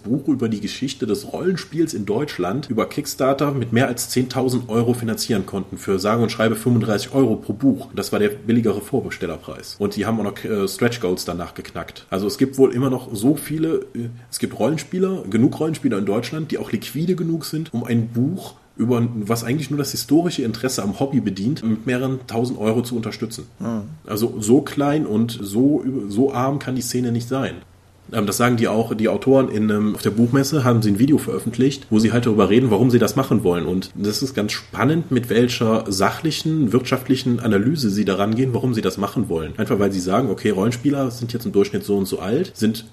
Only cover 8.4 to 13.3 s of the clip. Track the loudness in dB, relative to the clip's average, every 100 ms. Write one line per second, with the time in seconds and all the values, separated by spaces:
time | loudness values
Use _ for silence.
8.4 | 0 2 2 0 -2 -4 -4 -6 -6 -8
9.4 | -12 -14 -14 -4 -2 -2 -2 -2 -2 -6
10.4 | -4 -2 -2 0 -2 0 -2 -2 -4 -8
11.4 | -8 -12 -12 -12 -12 -16 -8 -4 -2 0
12.4 | 0 4 4 4 0 -2 -6 -2 0